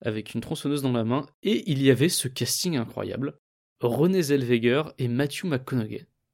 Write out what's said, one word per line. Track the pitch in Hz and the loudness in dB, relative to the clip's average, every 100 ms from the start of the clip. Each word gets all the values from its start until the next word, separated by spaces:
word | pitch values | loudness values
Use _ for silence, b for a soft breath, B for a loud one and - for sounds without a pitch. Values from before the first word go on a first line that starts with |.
avec | - 107 - | -6 -6 -6
une | 117 | -8
tronçonneuse | - - 139 143 | -6 -6 -2 -2
dans | 135 | 0
la | 123 | 0
main, | 113 135 - _ | 0 -2 -4 _
et | 196 226 - | -2 0 0
il | 135 | 4
y | 135 | 4
avait | 123 165 | 6 4
ce | - 127 | 2 -4
casting | - 117 - 180 143 | -4 -4 -2 -2 -2
incroyable. | 110 104 98 110 143 - _ _ _ _ | -4 -6 -6 -6 -6 -8 _ _ _ _
René | 120 117 175 190 | -2 2 4 4
Zellweger | 139 143 120 120 117 139 156 - | 2 2 4 2 4 2 0 -4
et | 123 | -2
Matthew | 120 143 - | 0 -2 -2
McConaughey. | 185 131 - 127 107 107 - _ _ | -4 -4 -2 -4 -4 -8 -14 _ _